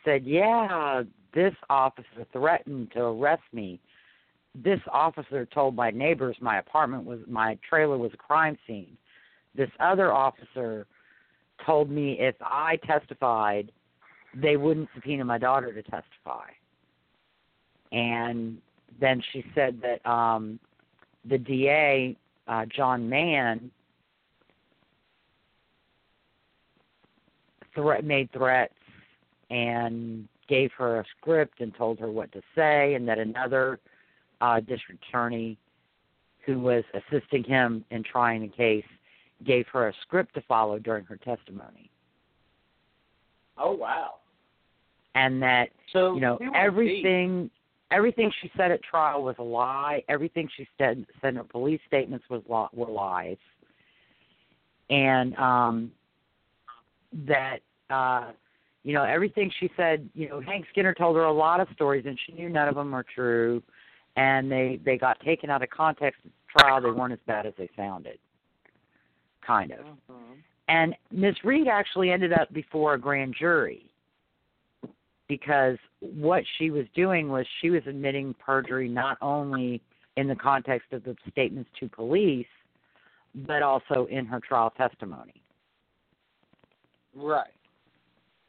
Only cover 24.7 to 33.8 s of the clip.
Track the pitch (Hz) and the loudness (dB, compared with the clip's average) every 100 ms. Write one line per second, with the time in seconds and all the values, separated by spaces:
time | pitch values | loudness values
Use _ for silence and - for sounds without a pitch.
24.7 | _ _ _ _ _ _ _ _ _ _ | _ _ _ _ _ _ _ _ _ _
25.7 | _ _ _ _ _ _ _ _ _ _ | _ _ _ _ _ _ _ _ _ _
26.7 | _ _ _ _ _ _ _ _ _ - | _ _ _ _ _ _ _ _ _ -14
27.7 | - 147 127 151 139 131 127 127 127 - | -2 0 0 0 0 -2 -2 2 2 0
28.7 | _ _ - _ _ _ _ - 123 120 | _ _ -20 _ _ _ _ -8 -4 -2
29.7 | 117 117 117 117 113 107 _ - 131 131 | -2 -4 -4 -8 -10 -14 _ -2 2 2
30.7 | - 123 113 101 - - 160 151 - 117 | 0 -2 -2 -4 -6 0 2 2 -4 -10
31.7 | 98 113 110 110 110 - 98 - - 156 | -4 -4 -4 -6 -6 -8 -12 -8 0 4
32.7 | 147 143 135 120 110 110 117 127 131 131 | 4 4 2 0 -2 -2 -4 -2 0 0
33.7 | 123 | -2